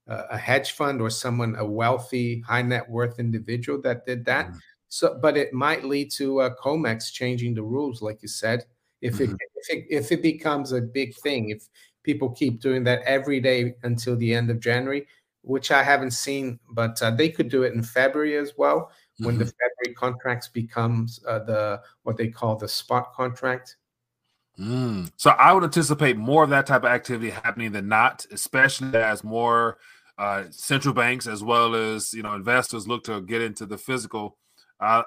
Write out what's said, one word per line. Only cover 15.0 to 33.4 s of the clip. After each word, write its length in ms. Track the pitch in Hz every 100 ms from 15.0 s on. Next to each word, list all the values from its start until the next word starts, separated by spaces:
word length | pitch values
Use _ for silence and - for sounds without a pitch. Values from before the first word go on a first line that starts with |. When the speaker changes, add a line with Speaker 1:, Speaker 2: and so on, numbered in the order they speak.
| 143 _ _ _
Speaker 1:
which 280 | - 131 -
I 140 | 139
haven't 260 | 135 139 131
seen, 460 | 123 - 139 135 120 _
but, 300 | 117 117 113
uh, 100 | 117
they 160 | 113 160
could 200 | 160 139
do 140 | 135
it 100 | 127
in 80 | 120
February 520 | 113 - 135 147 151 147
as 180 | 143 -
well, 320 | 143 151 165 _ _ -
when 200 | 117 117
the 60 |
Speaker 2:
Mm-hmm. 60 | 104 - 123 -
Speaker 1:
February 100 | 123
contracts 540 | 120 127 123 131 117 -
becomes, 720 | 120 113 - 117 117 113 117 -
uh, 100 | 113
the, 400 | 107 107 107 101 - _
what 140 | 127 117
they 100 | 110
call 280 | - 117 107
the 100 | 104
spot 460 | - - 123 123
contract. 640 | - 127 123 131 127 - - _ _ _ _ _ _ _ -
Speaker 2:
Mm. 520 | 101 127 127 104 85 -
So 140 | 151
I 220 | 131 135
would 120 | 190
anticipate 520 | 170 170 143 147 147 113
more 280 | 113 151
of 60 | 151
that 160 | 139 135
type 180 | 135
of 60 | 120
activity 400 | 120 - 120 113
happening 420 | 113 117 113 113
than 160 | 101 98
not, 380 | 107 123 - -
especially 640 | 101 - 131 135 - 131 123
as 260 | 110 104
more, 540 | 107 113 117 117 117 110 - - _ -
uh, 260 | 101 98 90
central 440 | - - 139 139
banks 320 | 123 120 127 120
as 160 | 107
well 320 | 107 120 117
as, 380 | 113 110 110 -
you 100 | 110
know, 120 | 107
investors 520 | 101 98 123 120 117 101
look 160 | 120
to 180 | - 107
get 180 | 92 113